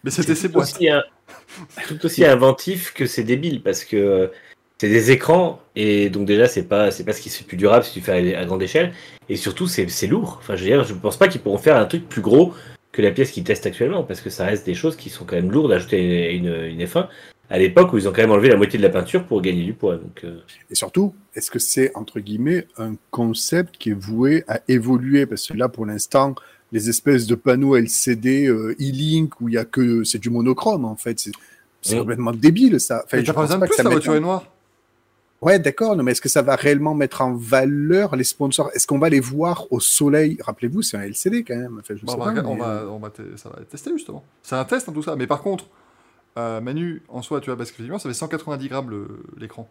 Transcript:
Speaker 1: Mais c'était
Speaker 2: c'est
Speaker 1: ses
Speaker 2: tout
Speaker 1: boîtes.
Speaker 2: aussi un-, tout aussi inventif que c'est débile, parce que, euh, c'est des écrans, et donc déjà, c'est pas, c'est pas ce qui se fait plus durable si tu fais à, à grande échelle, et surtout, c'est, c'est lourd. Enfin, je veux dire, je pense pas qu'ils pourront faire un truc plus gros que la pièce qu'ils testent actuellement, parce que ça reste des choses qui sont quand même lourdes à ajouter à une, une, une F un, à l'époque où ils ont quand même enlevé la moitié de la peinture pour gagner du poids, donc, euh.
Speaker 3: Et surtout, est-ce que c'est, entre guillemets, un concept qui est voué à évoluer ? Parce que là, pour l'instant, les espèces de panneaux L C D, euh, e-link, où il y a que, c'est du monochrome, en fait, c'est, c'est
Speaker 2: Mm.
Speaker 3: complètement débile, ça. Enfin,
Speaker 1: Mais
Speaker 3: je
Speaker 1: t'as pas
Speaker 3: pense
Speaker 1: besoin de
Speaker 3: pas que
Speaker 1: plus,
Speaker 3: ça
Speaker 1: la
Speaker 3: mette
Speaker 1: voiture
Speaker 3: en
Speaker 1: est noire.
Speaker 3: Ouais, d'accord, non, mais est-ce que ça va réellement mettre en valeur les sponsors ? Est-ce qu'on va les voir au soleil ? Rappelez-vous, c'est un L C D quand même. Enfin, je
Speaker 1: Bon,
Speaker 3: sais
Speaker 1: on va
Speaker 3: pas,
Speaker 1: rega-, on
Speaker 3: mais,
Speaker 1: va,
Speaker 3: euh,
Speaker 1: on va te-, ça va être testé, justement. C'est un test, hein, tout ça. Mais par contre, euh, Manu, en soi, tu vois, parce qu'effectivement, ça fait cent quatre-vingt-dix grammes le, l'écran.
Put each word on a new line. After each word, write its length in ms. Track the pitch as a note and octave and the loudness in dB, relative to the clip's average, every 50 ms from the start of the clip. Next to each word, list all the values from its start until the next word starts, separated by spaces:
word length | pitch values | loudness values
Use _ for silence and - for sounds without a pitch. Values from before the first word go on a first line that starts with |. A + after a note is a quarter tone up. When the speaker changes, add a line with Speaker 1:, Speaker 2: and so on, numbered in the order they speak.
| - | -6
Speaker 1:
Mais 80 | C3+ | -4
c'était 240 | C3+ - D#3+ - D#3+ | -2 -2 0 0 0
Speaker 2:
c'est 80 | D#3 - | 0 0
Speaker 1:
ses 60 | F#3 | 0
Speaker 2:
tout 60 | E3 | 0
Speaker 1:
boîtes. 140 | - C#3 C#3 | 0 0 0
Speaker 2:
aussi 200 | - - F3 D#3+ | -2 0 2 2
un-, 160 | D3 C#3+ - - _ _ _ _ - - _ _ - F#3+ E3+ - - - - - | 4 2 0 -2 _ _ _ _ -20 -20 _ _ -20 -20 -20 -20 -16 -14 -12 -10
tout 180 | D#3 D#3 - | -10 -4 -4
aussi 180 | E3 D#3+ - E3+ | -4 2 4 6
inventif 720 | D#3 C3+ B2 B2+ C3+ C3 - - F3+ F#3+ F3+ F3 - - | 6 8 8 6 4 4 2 -2 -6 -6 -6 -6 -10 -6
que 100 | - C3+ | -4 -4
c'est 200 | A#2+ - - A2+ | -4 -2 -4 -2
débile, 380 | A2 B2 C3 D3+ F3 D3 A2 - | 0 -2 -2 0 -4 -4 -4 -2
parce 220 | G#2 F#2 - - | -4 -4 -4 -6
que, 120 | - - | -4 -2
euh, 300 | G#2 G2+ G2+ G2 F#2 F#2 F#2 - - - - - _ _ _ _ _ | 0 2 2 2 2 0 -2 -4 -12 -20 -20 -20 _ _ _ _ _
c'est 80 | - G#2 | -2 2
des 220 | G#2+ A#2 A2 A#2 | 2 4 6 6
écrans, 500 | C3+ B2+ - - D#3+ F3+ F3+ E3 - - _ _ _ | 4 4 6 4 4 4 4 2 -2 -8 _ _ _
et 320 | - G#2+ G#2+ G#2 G2+ G2+ G2+ | -2 0 2 2 2 2 0
donc 160 | F#2 G2+ G2+ | 0 -2 0
déjà, 240 | G2 G#2 G#2 A#2+ B2 | 2 4 6 6 4
c'est 140 | A#2+ G2+ F2 | 4 0 -2
pas, 280 | F2 G2+ G2+ G#2+ G2+ | 0 2 2 2 2
c'est 140 | F2+ - F2+ | 0 -2 -6
pas 80 | F2+ G#2+ | -6 -6
ce 80 | - | -6
qui 80 | - - | -8 -12
se 100 | - - | -14 -14
fait 60 | - | -14
plus 140 | - - F2 | -12 -6 2
durable 260 | F#2+ G2+ G#2+ B2 A#2+ | 4 6 6 6 4
si 80 | - - | 2 -8
tu 80 | F#2 | -10
fais 340 | F2+ - F#2+ F2+ F2+ F2+ F#2 | -4 0 0 2 2 2 0
à, 60 | E2+ | -2
à 40 | F#2 | -4
grande 160 | F2 F#2+ F#2 F#2+ | -4 -4 -4 -4
échelle, 320 | F#2 - D3+ F3 F3 F3 - - - - - _ _ | 0 2 2 2 0 -2 -10 -20 -20 -20 -20 _ _
et 80 | G#2 | -8
surtout, 300 | F#2 - G#2 F#2+ - F3+ | -6 -6 -8 -6 -4 -4
c'est, 200 | F3+ F3 - F#2+ F2 | -4 -2 -2 -2 -2
c'est 160 | - - - | -2 -4 -2
lourd. 320 | F#2+ C#3 A3 G#3+ - - - | 0 0 -2 -2 -6 -10 -14
Enfin, 160 | - - G#2 | -10 -8 -8
je 60 | F#2 F#2 | -4 0
veux 60 | F#2+ | 2
dire, 140 | B2 C#3+ B2+ | 4 4 2
je 100 | G2+ G#2+ | 0 -4
pense 240 | F2+ F#2 G#2 - - | -4 -4 -4 2 4
pas 100 | F#3+ G3 | 2 2
qu'ils 140 | F3+ B2 - | 2 -2 -2
pourront 160 | G#2+ G2 G#2 | -2 -2 2
faire 180 | - D#3 D3 | 4 6 6
un 80 | B2 G#2+ | 6 4
truc 240 | F#2 - E2+ - - | 2 -2 -6 -6 -6
plus 140 | - A#2+ F#2+ | -8 -4 2
gros 320 | G#2+ A2 C#3+ F3+ F3 - - - - - _ _ _ - | 6 8 8 8 6 2 -10 -20 -20 -20 _ _ _ -2
que 100 | - G#2+ | 2 2
la 100 | G2+ F#2+ | 2 4
pièce 180 | G#2+ C3 B2+ | 2 0 0
qu'ils 140 | - - F2 | -2 -8 -2
testent 220 | - G#2 - - | -2 -2 -2 -2
actuellement, 360 | G#2 F2+ - A#2 C3+ F#3+ F#3+ D3 | -6 -4 -2 -2 -2 0 -2 -4
parce 180 | - F#2+ - | -6 -8 -10
que 100 | - G2 | -10 -12
ça 140 | F#2 - F#2 | -8 -4 -2
reste 200 | F#2+ G#2 G2+ - | -2 -2 -2 -4
des 80 | F#2 F2+ | -6 -6
choses 220 | F2 - D#3+ D#3+ | -2 -2 -4 -4
qui 140 | - - - | -4 -14 -16
sont 140 | - - F2+ | -16 -14 -10
quand 120 | F2 F#2 | -6 -4
même 160 | F2 F2+ F#2 G#2 | -2 -2 0 2
lourdes 180 | C#3+ D#3 C3+ | 2 2 4
à 60 | G#2 | 2
ajouter 500 | F2+ E2+ - - F#2+ F2+ F2+ F2+ F2 E2+ | 0 0 0 0 0 2 2 0 0 0
à 40 | E2 F2 | -2 -2
une, 140 | F2+ F2 | -4 -4
une, 340 | F2 E2+ E2 E2 E2 E2 E2 | -4 -4 -6 -8 -8 -8 -8
une 60 | E2+ - | -8 -2
F 80 | - | -2
un, 120 | E3 G3 - - - - - _ _ _ _ | -2 -2 -2 -10 -20 -20 -20 _ _ _ _
à 80 | - | 0
l'époque 360 | F#2 F#2+ F#2 F2+ E3+ F3+ F3+ B2+ | 2 2 6 8 6 6 6 4
où 60 | A2 | 0
ils 100 | F#2+ G2+ | 0 0
ont 20 | |
quand 120 | F#2 A2 A2 | 2 4 4
même 100 | A2 G#2+ | 6 6
enlevé 160 | G2+ G#2+ C3+ | 6 8 6
la 80 | A#2 | 6
moitié 220 | G2 G#2 G2+ - A2+ | 6 6 2 2 2
de 40 | G2+ | 2
la 60 | F#2+ | 4
peinture 380 | F#2 F#2+ F2 - - F#3 F3 | 4 2 -2 0 -2 -2 0
pour 140 | - A#2 G2+ F2 | 0 -2 0 0
gagner 200 | F#2 F2+ F2 E2+ | 0 0 0 -2
du 120 | F#2+ A2+ | -4 -6
poids, 220 | - - G2+ F2 | -2 -2 -2 -2
donc, 280 | E2 F2 F2 F2+ - - | -2 -6 -14 -18 -16 -16
euh. 160 | E2+ E2+ E2+ - _ - _ _ _ | -16 -16 -16 -20 _ -20 _ _ _
Speaker 3:
Et 40 | G2 | -6
surtout, 400 | - - - _ F#3 G3 G3+ - - _ _ _ | -6 -6 -2 _ 0 0 0 -2 -8 _ _ _
est-ce 160 | - - - - | -10 -10 -6 -6
que 80 | A#2+ | -4
c'est, 320 | - - - - C3 C3+ C3 | -4 -2 0 2 2 0 0
entre 240 | - G#2+ - _ A2+ | -6 -14 -10 _ -10
guillemets, 480 | G2+ G2+ G#2 G#2+ B2 D3 F3 F3+ - _ _ - | -8 -8 -6 -4 -2 0 -2 -2 -4 _ _ -10
un 160 | A2+ A2+ G#2+ - _ _ - | -8 -8 -8 -10 _ _ -4
concept 640 | A#2+ A#2+ A2+ A2+ - - - - E3+ F3+ F3 - _ | -2 -2 -2 -2 -2 -4 -2 0 -2 -2 -2 -8 _
qui 120 | - A2+ | -4 -4
est 40 | G#2 | -4
voué 480 | G2+ F#2+ G2+ A2 A2+ B2 C#3 D3+ D#3+ - - | -4 -6 -6 -2 0 2 2 2 2 0 -4
à 120 | A2+ A2+ _ | -8 -8 _
évoluer ? 580 | - B2+ B2 A2 B2 C3 A#2+ B2 C3 C#3 C#3+ C#3 | 0 0 2 2 2 0 0 2 2 2 2 2
Parce 220 | B2+ A#2 G2 - | 2 -2 -8 -8
que 80 | - - | -8 -4
là, 140 | G#2 B2 B2+ | -2 -2 -2
pour 180 | B2+ - A2+ | -2 -4 -6
l'instant, 480 | G#2 G#2+ G#2 - - - C#3 C3+ C#3 C3+ - - - _ _ _ _ - | -6 -6 -6 -8 0 2 2 2 2 -2 -8 -14 -20 _ _ _ _ -6
les 160 | A2 G#2 A#2 | -4 -2 -2
espèces 400 | A#2 - _ D3 C#3+ B2+ A#2 G#2+ | -2 0 _ 4 2 2 4 0
de 80 | A#2+ | -2
panneaux 400 | A#2 _ C3+ B2 B2+ C#3 C#3 C#3 | 0 _ 2 2 4 4 4 4
L 120 | B2 A#2 A2 | 4 2 2
C 280 | - - - C3 B2 | -2 -4 -2 -2 -2
D, 320 | A2+ A2 B2+ C3+ C#3 C#3+ C3+ | 0 0 0 0 2 2 2
euh, 260 | A#2+ A2 A2 A2 - - | 2 0 0 -6 -6 -4
e-link, 600 | C#3+ C#3 C3+ C3 D3+ D#3 D#3 D#3+ D#3+ D3 - _ | -4 -6 -4 -4 -2 0 2 2 0 0 -4 _
où 80 | A#2+ A#2 | -6 -2
il 60 | A#2 | -2
y 40 | A#2 | -2
a 60 | G#2+ | -4
que, 380 | - - C3+ B2+ A#2+ A#2 A#2 A2 | -2 0 0 2 2 2 2 0
c'est 160 | - - A2 | -2 -4 -4
du 120 | G2 A#2+ | -4 -2
monochrome, 540 | A#2 A#2+ A#2 B2+ C3 - - A3 G#3+ E3+ B2+ | -2 0 2 0 0 2 0 0 0 0 -2
en 120 | A2+ G#2+ | -6 -8
fait, 240 | - - A#2+ A2+ - | -8 -8 -8 -6 -6
c'est, 100 | - G#2+ G2+ - - _ _ _ _ _ _ _ - | -8 -10 -12 -16 -18 _ _ _ _ _ _ _ -6
c'est 120 | - A2 | -2 -2
Speaker 2:
Mm. 60 | A#2 | -2
Speaker 3:
complètement 320 | A2 G#2+ A#2 A#2 B2 A#2 A#2 | -2 -2 -4 -4 -4 -4 -4
débile, 480 | A2+ A#2 D3+ E3 G3+ C4 B3+ G3+ B2+ | 4 4 4 6 6 4 4 4 4
ça. 220 | - - B2 A#2 - | 0 -2 -4 -6 -6
Enfin, 140 | - - - | -2 -2 -2
Speaker 1:
Mais 40 | B2+ | 0
Speaker 3:
je 40 | D3+ | 0
Speaker 1:
t'as 60 | D3+ | 0
pas 80 | D3 D#3 | 0 0
Speaker 3:
pense 80 | D3 | 0
Speaker 1:
besoin 60 | E3 F#3+ | 0 0
de 20 | |
Speaker 3:
pas 60 | F#3 | 0
que 40 | - | 0
Speaker 1:
plus, 60 | - | 2
Speaker 3:
ça 60 | - A#3+ | 2 2
Speaker 1:
la 40 | A3 | 2
Speaker 3:
mette 80 | E3 D#3 | 2 2
Speaker 1:
voiture 140 | - D#3 D#3 | 0 0 0
Speaker 3:
en 20 | |
Speaker 1:
est 40 | D3+ | 0
noire. 260 | D#3 F3 F#3 F#3 - _ _ _ _ _ _ _ _ _ _ _ _ _ _ _ _ _ _ _ - | 0 -2 -4 -4 -6 _ _ _ _ _ _ _ _ _ _ _ _ _ _ _ _ _ _ _ 2
Speaker 3:
Ouais, 160 | D#3+ G3 G3 | 4 4 4
d'accord, 380 | D#3+ - G3 - A3+ A3 G#3+ | 4 0 0 0 0 0 2
non, 60 | F3 C3+ | 2 2
mais 100 | B2+ B2 | 0 0
est-ce 80 | - | -2
que 80 | - - | -2 0
ça 140 | - D#3 C3 | 0 2 2
va 120 | C3 C3+ | 2 0
réellement 400 | B2 - C#3+ D3 C#3+ D3 D3+ D#3 | 2 2 2 2 2 2 0 0
mettre 280 | D3 C#3 C3 - - C#3 | 0 -2 -2 -2 -2 -2
en 100 | B2+ B2 | -2 -2
valeur 840 | A#2+ A#2 A2 C3 C3 C3 C#3 D3 D3 D3 D#3 F3 F#3+ G#3 G3+ - | -6 -2 2 2 2 4 2 0 0 0 2 2 2 2 0 -2
les 100 | C3 B2+ | -2 -2
sponsors ? 460 | - - _ C#3+ C3+ C3 - C#3+ B2+ - | -2 -2 _ -2 -2 0 -2 -2 -2 -2
Est-ce 120 | - - | -4 -2
qu'on 120 | - D3+ C#3 | 0 2 2
va 100 | D3+ E3 | 2 4
les 120 | D3 C#3 | 4 2
voir 520 | B2+ B2 C3 D3 D#3+ F3 F3 - - - B2 | 0 0 -4 -2 -2 -2 -2 -4 -4 -4 -4
au 80 | A#2 | -2
soleil ? 560 | - - - - D3+ C#3+ C#3+ D3+ D#3 D3+ D#3 - - | 0 0 0 2 2 4 4 4 2 2 0 -4 -8
Rappelez-vous, 400 | - G#2 _ - A#2+ C#3+ G3+ A2 | -10 -10 _ -6 -4 -4 -4 -4
c'est 160 | - - G2+ | -4 -6 -6
un 20 | |
L 140 | G2+ G2+ A2 | -8 -8 -8
C 140 | - - F#3 | -4 -4 -2
D 140 | G#3+ A#3+ A#3 | -2 -2 -4
quand 120 | - B2 | -6 -8
même. 220 | A#2+ B2 B2 A#2 G#2+ | -8 -8 -10 -12 -16
Enfin, 140 | G2+ - G#2+ | -14 -14 -14
je 80 | G2+ G#2+ | -12 -10
Speaker 1:
Bon, 80 | B2 B2 | -8 -8
Speaker 3:
sais 60 | - | -6
Speaker 1:
on 0 | |
va 60 | A#2+ | -6
Speaker 3:
pas, 40 | - A3 | -4 -4
Speaker 1:
rega-, 140 | A3 - | -4 -4
on 80 | C3 A2 | -4 -6
Speaker 3:
mais, 40 | G#2+ | -6
Speaker 1:
va, 60 | A#2+ | -6
Speaker 3:
euh, 220 | A2+ G#2+ G#2+ G#2+ G2 | -6 -6 -6 -8 -10
Speaker 1:
on 100 | G#2 G#2+ | -12 -14
va 100 | G#2+ G#2+ | -14 -16
te-, 280 | G2+ - G#2+ F#2+ F#2 | -16 -18 -18 -18 -18
ça 120 | G#2 - - | -20 -20 -20
va 140 | - - - | -20 -20 -20
être 80 | _ | _
testé, 200 | - C#3+ - C#4+ | -20 -16 -10 -8
justement. 320 | F4 D4+ - - - C#3 _ _ _ _ _ | -8 -8 -8 -12 -18 -18 _ _ _ _ _
C'est 140 | - - | -8 -6
un 100 | C3 C3 | -6 -4
test, 200 | - A#3+ C4 B3+ - | -2 -4 -4 -4 -6
hein, 20 | D#3 | -8
tout 100 | D3+ D3+ | -8 -6
ça. 140 | - D#3 | -6 -6
Mais 100 | B2 B2+ | -6 -4
par 140 | A#2+ D3 C#3 | -4 -4 -4
contre, 240 | - G3+ G3 F#3 - _ _ _ _ _ _ _ _ _ _ _ _ _ _ | -2 -4 -6 -6 -8 _ _ _ _ _ _ _ _ _ _ _ _ _ _
euh, 240 | A#2 A#2 A#2 A2+ A2+ | -8 -8 -6 -6 -8
Manu, 420 | A2+ B2 C#3 D#3 E3+ F3 D#3+ D#3 _ _ | -8 -8 -6 -6 -6 -6 -8 -10 _ _
en 140 | A#2+ B2+ A#2+ | -16 -16 -10
soi, 180 | - D3+ D3 | -8 -8 -8
tu 60 | C#3+ | -6
vois, 100 | - B2+ | -8 -10
parce 140 | A#2 A#2 A2+ | -10 -10 -14
qu'effectivement, 280 | - - A2+ A#2+ E3+ G#3 | -12 -16 -14 -12 -12 -12
ça 120 | - C3 | -10 -10
fait 40 | B2 | -10
cent 140 | - E3 D3+ | -8 -8 -8
quatre-vingt-dix 400 | - C3+ - - D3 C3+ C3 C3+ | -8 -10 -8 -8 -10 -10 -10 -10
grammes 220 | B2+ C3+ C3+ B2 | -8 -10 -10 -8
le, 180 | G#2+ G2+ G2+ - G#2 - - - - - | -12 -12 -12 -14 -16 -18 -20 -20 -20 -18
l'écran. 280 | A#2 G#2+ - - A2+ _ | -18 -18 -16 -18 -20 _